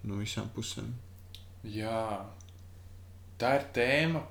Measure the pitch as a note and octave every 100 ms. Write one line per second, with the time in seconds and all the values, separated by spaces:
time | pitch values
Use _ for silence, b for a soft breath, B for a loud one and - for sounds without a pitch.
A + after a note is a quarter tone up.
0 | G#2+ G2+ G#2+ - G#2 - A2 - A2 A#2+
1 | - - - - - - A2 G#2 A2 A2+
2 | A2 G2+ G2+ F#2 - - - - - -
3 | - - - - A#2+ C#3 C#3 - A#2+ C#3+
4 | D#3+ D#3+ -